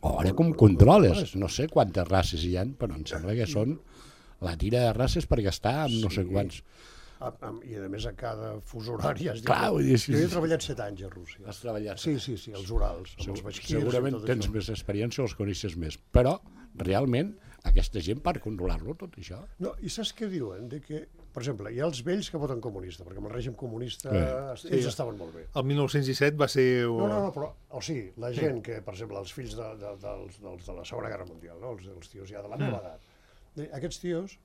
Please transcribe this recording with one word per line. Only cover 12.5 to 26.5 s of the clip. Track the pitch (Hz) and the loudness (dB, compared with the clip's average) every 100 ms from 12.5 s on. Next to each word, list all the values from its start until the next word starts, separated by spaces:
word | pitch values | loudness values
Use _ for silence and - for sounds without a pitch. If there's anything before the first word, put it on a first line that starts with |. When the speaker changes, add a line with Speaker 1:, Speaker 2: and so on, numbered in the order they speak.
Speaker 2:
els | 101 95 | -12 -2
Urals, | 113 90 85 95 - | 2 2 0 -12 -10
amb | |
Speaker 1:
Segur-, | - 101 | -8 -6
Speaker 2:
els | |
baixquirs | 104 - - | -8 -10 -2
i | 151 | 0
Speaker 1:
segurament | 139 123 131 123 | 2 2 2 0
Speaker 2:
tot | 107 | 0
Speaker 1:
tens | 123 101 | 0 2
Speaker 2:
això. | |
Speaker 1:
més | 107 98 | -2 -2
experiència, | 104 - 101 117 - | -6 -2 -2 0 0
els | 123 | -4
coneixes | - 101 92 104 85 | -2 -4 -2 -4 -4
més, | 80 - _ | -6 -8 _
però... | 123 123 180 - - - - | 4 4 2 -6 -20 -20 -6
realment | 87 98 135 123 190 208 - - | 0 2 2 2 0 -6 -18 -6
aquesta | - - - 107 | 6 6 6 0
gent | 82 120 | -2 -2
per | 175 147 | -2 -2
controlar-lo | - 107 90 82 82 | -4 -2 0 0 -2
tot | 165 190 - | -10 -12 -14
això. | 92 92 180 - | -14 -14 -14 -8
Speaker 2:
No, | 185 - | -8 -6
i | 180 | -8
saps | - 214 | -6 -6
què | - 220 | -6 -6
diuen? | 185 113 92 120 | -4 -4 -6 -10
De | 147 | -12
que, | - 151 156 - - | -10 -12 -12 -20 -16
per | - | -8
exemple, | 120 113 101 | -6 -6 -6
hi | 120 | -4
ha | 156 | -4
els | 139 | -4
vells | 123 190 175 | -2 -2 -2
que | 160 | -4
voten | 139 123 | -4 -4
comunista, | 120 98 92 82 87 | -6 -8 -10 -12 -14
perquè | 95 | -10
amb | 104 | -8
el | |
règim | 113 123 110 | -6 -6 -8
comunista | 123 113 123 - 135 | -8 -8 -8 -8 -2
Speaker 1:
Sí. | 101 | 0
Speaker 2:
es-, | - 131 139 123 - | 2 -2 -6 -10 0
Speaker 3:
Sí. | 135 | 0
Speaker 2:
ells | 123 | 0
estaven | - 117 104 | -2 -6 -6
molt | 82 | -12
bé. | 82 80 | -14 -8
Speaker 3:
El | 147 | -2
mil | 131 143 | 0 2
nou-cents | 139 147 135 | 2 2 0
disset | 127 143 147 | 2 2 4
va | |
ser | 139 | 0